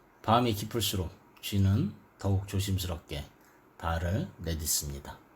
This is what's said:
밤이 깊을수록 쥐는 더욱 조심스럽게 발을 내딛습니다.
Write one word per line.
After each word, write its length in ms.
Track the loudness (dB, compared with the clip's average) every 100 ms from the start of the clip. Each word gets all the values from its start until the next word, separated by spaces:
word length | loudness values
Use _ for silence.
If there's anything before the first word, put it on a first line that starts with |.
| -20 _
밤이 320 | 2 4 4
깊을수록 560 | 0 -2 -2 0 0 -4 -8 -20 -14
쥐는 500 | -2 4 6 6 2 -4 -18 -6
더욱 300 | 0 0 0
조심스럽게 800 | -2 0 -2 -2 -6 -8 -8 -8 -16 -20 _ -20 -6
발을 520 | -2 0 0 0 -2 -6
내딛습니다. 840 | -6 -4 -2 -2 -2 -8 -12 -18 -20